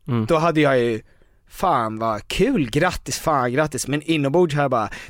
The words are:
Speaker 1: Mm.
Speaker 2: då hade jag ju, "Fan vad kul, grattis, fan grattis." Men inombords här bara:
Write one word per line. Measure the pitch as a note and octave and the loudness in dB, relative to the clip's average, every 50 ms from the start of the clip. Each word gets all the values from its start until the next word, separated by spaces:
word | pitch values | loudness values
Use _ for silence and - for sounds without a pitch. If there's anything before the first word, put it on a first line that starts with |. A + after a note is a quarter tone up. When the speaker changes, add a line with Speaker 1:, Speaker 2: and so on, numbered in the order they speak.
| _ - | _ -2
Speaker 1:
Mm. | B2 A#2 A2 | -2 0 2
Speaker 2:
då | G#2+ E3 D#3 | 2 2 2
hade | D#3+ E3+ D3+ D#3 | 2 2 2 4
jag | D3 C#3 C3+ B2 | 4 4 4 2
ju, | A#2+ A#2+ A2 G#2+ - _ _ _ _ _ _ _ _ _ | 2 0 -2 -4 -8 _ _ _ _ _ _ _ _ _
"Fan | - - G3+ F3+ D3+ B2 A2+ A2 A2 A2 | -8 -2 0 0 2 2 0 -2 -4 -4
vad | A2+ A2+ G#2+ G2+ - - | -4 -4 -4 -4 -6 -6
kul, | - - F#3+ C4 C#4 G3 C3+ A2 | -2 0 0 2 2 0 0 0
grattis, | G#2+ D3 F3 F#3 - - - - B2 - | 0 0 0 0 -2 -6 -8 -8 -8 -4
fan | - D#3+ D3+ C3+ B2 B2 | -2 0 0 2 0 0
grattis." | A#2+ D3 D#3 D3+ - A#2+ - - | 0 0 -2 -2 -2 -6 -4 -4
Men | C#3+ D3+ | -4 -4
inombords | - D#3+ E3 D3+ C#3 C3+ C#3+ F3+ F3+ D#3+ C#3+ | -2 -2 0 0 0 2 2 2 2 2 2
här | D3 C#3+ C3+ | 0 0 0
bara: | C3 A2+ G#2 F#2+ - - - | 0 0 -2 -2 -6 -12 -14